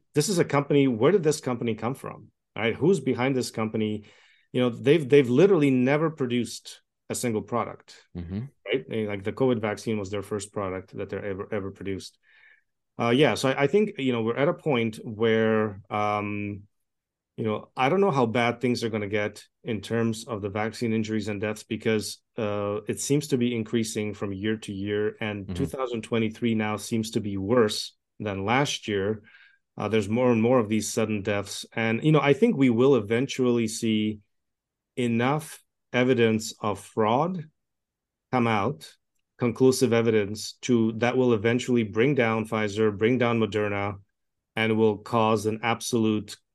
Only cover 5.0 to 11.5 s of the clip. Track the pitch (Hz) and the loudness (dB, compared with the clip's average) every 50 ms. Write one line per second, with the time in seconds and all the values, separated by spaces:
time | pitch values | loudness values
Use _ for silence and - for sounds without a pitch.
5 | 143 120 143 147 135 117 123 139 185 196 196 156 147 139 131 127 123 131 147 151 | 4 6 6 6 6 6 6 6 6 6 6 4 4 4 4 4 4 2 2 2
6 | 165 160 160 - 135 117 120 123 110 - - - - - - - _ _ _ _ | 0 -2 -2 -4 -4 -2 -2 -2 -2 -4 -8 -14 -16 -18 -20 -20 _ _ _ _
7 | _ - 113 - - 120 107 104 98 - 123 117 101 - 98 - _ - - - | _ -10 -8 -4 -2 -2 -2 -2 -4 -2 -2 -2 -2 -4 -8 -14 _ -20 -20 -20
8 | _ _ _ 87 87 85 95 107 131 139 - _ _ 98 117 135 - - 113 113 | _ _ _ -10 -10 -6 -8 -8 -8 -10 -14 _ _ -4 -2 -2 -2 -4 -6 -4
9 | 107 101 101 98 95 107 104 - 135 127 127 110 113 107 104 - - 120 110 104 | -4 -4 -6 -6 -6 -8 -2 0 2 2 2 0 0 -4 -4 -4 -4 -4 -4 -4
10 | 98 92 104 101 98 - 107 101 101 - - 107 98 92 92 95 92 - - 98 | -4 -4 -6 -8 -6 -6 -6 -8 -8 -8 -8 -6 -6 -6 -6 -8 -10 -12 -10 -10
11 | 98 - 101 95 101 104 95 92 101 - | -8 -8 -8 -8 -6 -8 -8 -8 -8 -6